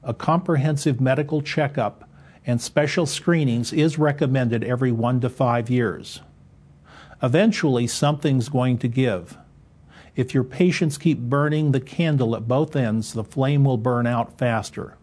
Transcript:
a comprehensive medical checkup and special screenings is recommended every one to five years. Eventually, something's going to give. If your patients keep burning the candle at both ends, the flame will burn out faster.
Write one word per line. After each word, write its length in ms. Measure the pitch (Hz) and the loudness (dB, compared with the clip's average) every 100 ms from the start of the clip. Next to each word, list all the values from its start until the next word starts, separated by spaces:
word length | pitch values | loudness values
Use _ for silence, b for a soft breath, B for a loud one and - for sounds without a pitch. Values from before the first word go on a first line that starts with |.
a 100 | - | -8
comprehensive 880 | 113 - 165 185 156 151 143 156 123 | -4 0 0 2 0 2 0 0 2
medical 400 | 131 156 147 156 | 2 2 0 -2
checkup 680 | 143 - 143 143 104 - - B B B - | -2 -2 0 0 -4 -6 -20 B B B -4
and 160 | 120 | -4
special 460 | - - 147 185 151 | 0 -2 0 0 -2
screenings 680 | - - 170 139 117 117 | -2 0 2 2 0 -2
is 240 | 160 160 147 | 2 2 2
recommended 640 | 151 143 143 135 120 113 | 0 2 0 2 0 0
every 280 | 113 123 127 | -2 0 0
one 280 | 117 120 127 | 2 0 0
to 80 | 123 | -2
five 380 | - 127 120 117 | 0 0 0 0
years. 500 | 123 113 80 - - - - - - - - B B B B | 0 0 -4 -12 -18 -20 -20 -20 -20 -20 -20 B B B B
Eventually, 680 | 127 147 220 202 156 123 120 | 2 4 4 2 0 0 0
something's 640 | - 143 151 156 131 110 | 0 0 2 0 0 0
going 280 | 127 127 120 | 0 0 0
to 100 | 127 | -2
give. 480 | 123 127 95 85 - - - - - - B B | 0 0 -2 -8 -20 -20 -20 -20 -20 -20 B B
If 200 | - 127 | -4 0
your 100 | 135 | 0
patients 540 | 127 - 180 156 160 143 | -2 2 2 2 -2 0
keep 220 | 165 147 | 0 0
burning 520 | 120 143 147 151 151 | 0 0 0 0 0
the 80 | 131 | 0
candle 560 | - - 165 143 117 113 | -2 -2 0 2 0 -2
at 140 | 113 | -2
both 260 | 127 156 143 | -2 0 -2
ends, 380 | 117 110 107 | -2 -2 -4
the 100 | 113 | -8
flame 400 | 104 - 131 143 | -8 -2 0 2
will 140 | 139 123 | 2 2
burn 280 | 120 120 120 | 0 0 0
out 320 | 120 117 - | -2 -4 -4
faster. 600 | 123 113 101 - - - | -2 -2 -4 -12 -14 -16